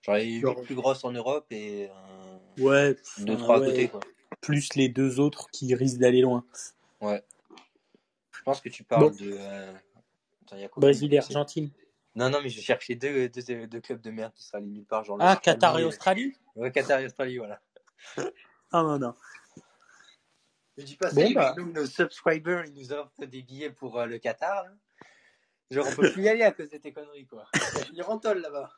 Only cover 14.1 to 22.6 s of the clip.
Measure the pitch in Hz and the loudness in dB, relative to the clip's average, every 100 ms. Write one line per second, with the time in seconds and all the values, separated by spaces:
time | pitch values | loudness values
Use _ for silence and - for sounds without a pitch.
14.1 | 110 110 _ - 104 101 104 104 110 104 | -10 -12 _ -14 -12 -12 -14 -6 -6 -4
15.1 | 101 175 190 175 131 175 160 165 156 - | 2 4 4 4 4 4 4 0 0 0
16.1 | 190 269 - _ - 123 131 131 135 131 | 0 -2 -10 _ -8 -4 -2 2 0 0
17.1 | - 131 123 104 104 _ _ _ _ - | -8 -8 -6 -10 -14 _ _ _ _ -14
18.1 | - - - _ _ _ 170 160 143 123 | -8 -8 -10 _ _ _ 0 2 0 -4
19.1 | 117 - - _ - _ _ _ _ _ | -8 -20 -20 _ -20 _ _ _ _ _
20.1 | _ _ _ _ _ _ - 143 147 180 | _ _ _ _ _ _ -20 -20 -6 0
21.1 | 143 190 254 135 156 175 160 139 - 170 | 4 4 4 2 0 -8 -6 -6 -2 -2
22.1 | - - 160 160 175 | 0 -2 0 -2 -4